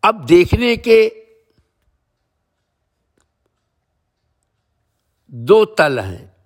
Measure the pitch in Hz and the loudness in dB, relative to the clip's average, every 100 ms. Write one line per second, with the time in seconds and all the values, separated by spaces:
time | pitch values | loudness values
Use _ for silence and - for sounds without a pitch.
0 | 202 220 127 170 170 220 240 233 240 220 | -2 -4 2 2 2 -2 -2 -4 2 2
1 | 220 - - _ _ _ _ _ _ _ | 2 -4 -20 _ _ _ _ _ _ _
2 | _ _ _ _ _ _ _ _ _ _ | _ _ _ _ _ _ _ _ _ _
3 | _ _ _ _ _ _ _ _ _ _ | _ _ _ _ _ _ _ _ _ _
4 | _ _ _ _ _ _ _ _ _ _ | _ _ _ _ _ _ _ _ _ _
5 | _ _ _ 127 117 214 214 - 151 127 | _ _ _ -18 0 2 2 -2 -2 -2
6 | 95 85 - _ | -10 -14 -20 _